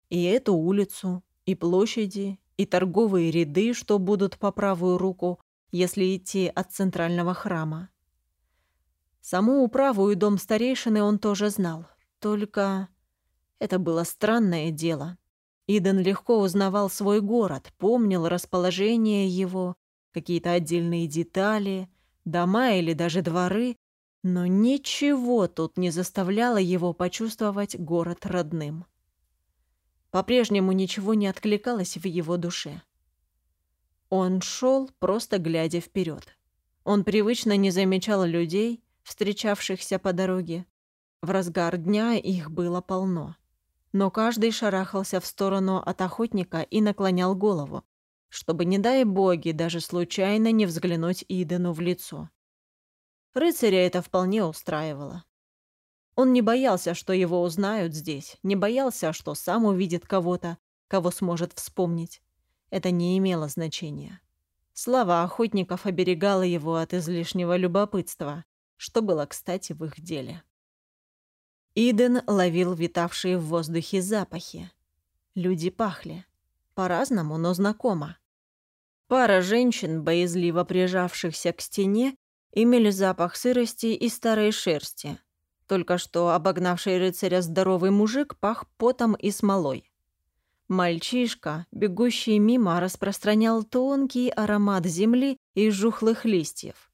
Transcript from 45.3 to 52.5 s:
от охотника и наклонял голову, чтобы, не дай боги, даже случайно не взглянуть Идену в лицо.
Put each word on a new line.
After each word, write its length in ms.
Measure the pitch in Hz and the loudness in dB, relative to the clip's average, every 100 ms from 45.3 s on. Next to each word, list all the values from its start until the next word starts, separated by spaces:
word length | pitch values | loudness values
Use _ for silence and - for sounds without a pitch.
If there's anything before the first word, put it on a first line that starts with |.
| - 196 196 190 190 | -2 0 2 0 0
от 220 | - 190 | -2 -4
охотника 600 | 185 - 233 196 175 - | -4 -2 -2 -2 -4 -6
и 180 | - 214 | -2 0
наклонял 540 | 208 202 190 180 185 | 2 2 0 2 0
голову, 500 | 190 208 170 143 - - _ _ _ _ | 0 0 0 -4 -10 -14 _ _ _ _
чтобы, 360 | - - 170 | -8 -4 -2
не 140 | 180 196 | 0 2
дай 260 | 233 262 | 2 4
боги, 480 | 220 190 190 170 165 | 4 4 4 2 0
даже 280 | 160 165 170 | -2 -2 -4
случайно 720 | - 180 170 - 190 214 226 | -4 -4 -4 -2 0 2 2
не 140 | 220 190 | 2 2
взглянуть 580 | 160 180 165 170 185 - | 0 -2 0 -2 -4 -4
Идену 440 | 185 165 180 175 | -4 -2 -2 -2
в 80 | 160 | -2
лицо. 500 | 175 175 - 151 160 _ _ | -4 -4 -8 -14 -14 _ _